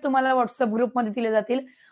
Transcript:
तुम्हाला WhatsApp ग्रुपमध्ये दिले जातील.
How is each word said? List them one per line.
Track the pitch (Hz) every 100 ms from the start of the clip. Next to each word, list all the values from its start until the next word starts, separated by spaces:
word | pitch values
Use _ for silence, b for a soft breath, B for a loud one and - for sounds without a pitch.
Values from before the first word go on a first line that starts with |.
तुम्हाला | 285 262 262
WhatsApp | 262 233 - 233 226
ग्रुपमध्ये | 247 247 214
दिले | 226 226
जातील. | 220 208 262 262 b b